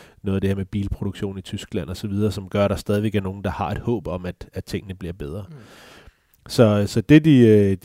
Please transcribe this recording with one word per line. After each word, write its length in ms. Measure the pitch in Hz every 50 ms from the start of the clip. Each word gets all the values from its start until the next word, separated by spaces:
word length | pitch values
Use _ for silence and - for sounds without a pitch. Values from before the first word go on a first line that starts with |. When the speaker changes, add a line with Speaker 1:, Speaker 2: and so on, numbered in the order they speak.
| - _ _ _
Speaker 1:
noget 140 | - 101 98
af 60 | 98
det 80 | 95 98
her 60 | 98
med 100 | 98 95
bilproduktion 720 | - - 101 98 95 - - 101 101 - - 104 98 95
i 40 | 95
Tyskland 480 | - - - 98 - - - 98 80 76
og 80 | 92
så 100 | - -
videre, 240 | 104 98 101 107 107
som 180 | 95 110 95 92
gør, 160 | - 104 101
at 40 | 101
der 60 | 98
stadigvæk 400 | - - - 104 104 107 110 101
er 60 | 104
nogen, 220 | 95 95 98 101 98
der 60 | 95
har 220 | 82 - 98 78
et 60 | 101
håb 300 | - - 117 120 101 73
om, 180 | 80 87 92 90
at, 240 | 90 - - - - -
at 120 | 98 -
tingene 300 | - - 95 - 98 92
bliver 180 | 95 90 85 85
bedre. 320 | 98 73 71 80 104 98 90
Speaker 2:
Mm. 60 | - 131 104 - - - - - - - - _ _ _ _ _ _ _ -
Speaker 1:
Så, 360 | - - - 117 104 104 104 104
så 140 | - - 117
det, 240 | - - 147 156 151
de, 120 | 160 143
øh, 400 | 127 117 110 107 104 101 98 98 90